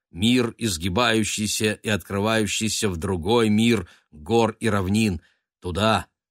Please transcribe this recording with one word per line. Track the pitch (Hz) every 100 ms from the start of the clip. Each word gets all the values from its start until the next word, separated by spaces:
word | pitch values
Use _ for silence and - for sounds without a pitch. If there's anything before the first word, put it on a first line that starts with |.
| _
Мир, | 82 113 123 117 -
изгибающийся | 117 85 92 92 120 113 104 - 107 - 107
и | 104 113
открывающийся | 104 - 101 107 113 104 - 110 - 107
в | 85
другой | 95 92 82 120 110
мир | 107 117 110 87 - _
гор | 76 76 117 110 -
и | 113
равнин. | 101 90 107 110 85 _ _ _ _
Туда, | 92 87 110 98 - _ _